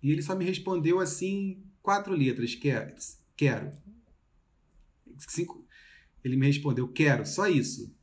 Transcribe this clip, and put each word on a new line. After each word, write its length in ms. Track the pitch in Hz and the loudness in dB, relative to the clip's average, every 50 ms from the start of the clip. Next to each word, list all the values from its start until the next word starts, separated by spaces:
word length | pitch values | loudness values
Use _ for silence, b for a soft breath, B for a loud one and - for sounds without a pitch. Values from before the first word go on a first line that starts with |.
| - | 2
E 80 | 139 | 2
ele 120 | 151 - - | 0 0 0
só 120 | - 190 | -4 -2
me 100 | 190 175 | -2 -2
respondeu 560 | 180 190 185 - 190 185 175 151 160 175 185 | -2 -2 -4 -2 -2 -2 0 2 2 2 2
assim, 640 | 185 - - - 185 185 196 196 196 196 185 - - - - _ _ | 2 0 -2 -2 -2 -2 -2 -2 -4 -4 -6 -8 -14 -20 -20 _ _
quatro 320 | - 196 202 196 196 190 | 0 0 0 0 -2 0
letras, 400 | 165 139 131 120 117 113 117 - | 2 2 2 2 0 -2 -4 -4
"Quer, 400 | - - 147 131 110 - - - - - - - - _ _ _ | -2 0 0 0 0 -4 -8 -12 -10 -10 -10 -10 -12 _ _ _
quero." 360 | - 151 139 117 110 - - - - - - - - _ _ - _ _ _ _ _ _ _ _ _ _ _ _ _ _ _ _ _ _ - - 143 | 0 0 2 2 0 -6 -10 -12 -16 -20 -20 -20 -20 _ _ -20 _ _ _ _ _ _ _ _ _ _ _ _ _ _ _ _ _ _ -20 -18 -18
Cinco, 460 | - - - - 175 175 - - - b b b b b b b b b b - _ | -12 -8 -4 -4 -4 -6 -6 -18 -20 b b b b b b b b b b -10 _
ele 140 | 127 127 | -2 2
me 100 | 135 135 | 4 4
respondeu, 420 | 143 139 143 - 147 123 117 127 123 | 4 4 4 2 -2 0 0 -2 -4
"Quero", 380 | - - 156 147 135 110 107 | 0 2 4 4 4 4 0
só 220 | - - - 202 208 | -4 -2 0 2 4
isso. 460 | 180 139 113 - - - - - - _ | 4 2 2 0 -4 -8 -12 -14 -16 _